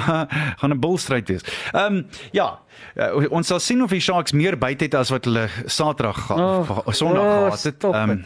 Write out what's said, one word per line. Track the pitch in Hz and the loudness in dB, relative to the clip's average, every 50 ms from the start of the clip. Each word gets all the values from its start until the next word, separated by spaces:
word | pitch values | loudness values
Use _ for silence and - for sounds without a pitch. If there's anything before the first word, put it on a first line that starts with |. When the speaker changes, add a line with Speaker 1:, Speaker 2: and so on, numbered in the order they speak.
| 117 156 165 160 156 - | 2 0 0 0 0 -2
Speaker 1:
<laughs> | - 151 151 135 - - | -2 -4 -2 -4 -4 -2
gaan | - 139 | 0 0
'n | 147 131 | 0 0
bulstryd | 151 170 185 175 - - 135 120 107 - | 0 0 0 0 0 0 -2 -2 0 -2
wees. | 92 90 - - - - - - | -4 -4 -4 -8 -10 -10 -8 -4
Ehm, | - 185 196 208 202 185 139 - - - - - | 0 0 0 2 0 -2 -2 -6 -12 -18 -12 -4
ja, | - 202 175 120 - - _ _ - - - - - | 0 0 0 0 -2 -8 _ _ -20 -20 -20 -12 -4
ja, | - - 104 | -2 -2 0
o-, | 87 143 147 147 | 2 2 2 2
ons | 147 170 165 | 2 0 0
sal | - 185 170 | 2 0 0
sien | - - 247 247 | 0 2 2 2
of | 254 185 | 2 2
die | 190 180 | 2 0
Sharks | - - 185 175 160 - | 0 2 2 0 0 2
meer | 143 147 160 190 180 123 | 2 2 2 2 2 0
byt | 127 127 143 147 | 0 -2 0 0
het | 160 143 151 | -2 0 2
as | 135 123 117 | 0 2 2
wat | 131 123 - | 0 0 0
hulle | 120 113 113 113 104 - 113 123 | 0 0 2 0 -2 -4 -8 -6
Saterdag | - - - 156 151 139 - 120 107 98 - - | -4 -2 0 0 0 0 0 -2 -2 -2 -4 -4
ga-, | - - | -2 0
Speaker 2:
Oh, | 165 180 190 190 185 165 - 101 110 - | 0 2 2 2 0 0 0 -2 -2 -2
Speaker 1:
ga-, | - | -2
Sondag | 107 - 156 165 180 196 | -2 0 2 2 2 4
Speaker 2:
oh, | 202 208 208 208 196 | 4 4 4 4 2
Speaker 1:
gehad | 202 208 202 - | 2 0 0 -4
het. | 151 139 | -4 -4
Speaker 2:
stop | - - 202 175 | -2 0 0 2
Speaker 1:
Ehm, | 107 110 107 | 2 2 2
Speaker 2:
it. | 104 95 87 | 0 -2 -4